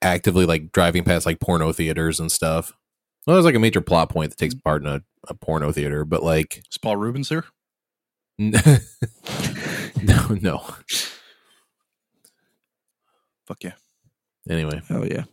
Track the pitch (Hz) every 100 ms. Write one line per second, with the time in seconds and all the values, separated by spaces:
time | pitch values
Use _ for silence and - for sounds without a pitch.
0 | 92 87 - 90 85 82 78 - 85 85
1 | 85 87 85 82 - 85 80 80 80 80
2 | 80 78 82 - 82 80 - _ _ _
3 | _ _ - 185 170 120 113 92 - 85
4 | 78 - 76 - 78 65 78 76 73 71
5 | - _ - - - 78 73 78 73 73
6 | 76 82 82 80 78 - _ - 113 104
7 | 110 131 139 160 - _ _ _ _ _
8 | _ _ _ - 107 104 156 131 - -
9 | 117 _ - - - - - - - -
10 | 101 - - 101 90 69 - - - -
11 | - - - _ _ _ _ _ _ _
12 | _ _ _ _ _ _ _ _ _ _
13 | _ _ _ _ - - 90 - _ _
14 | _ _ _ _ - 82 78 76 - -
15 | - - -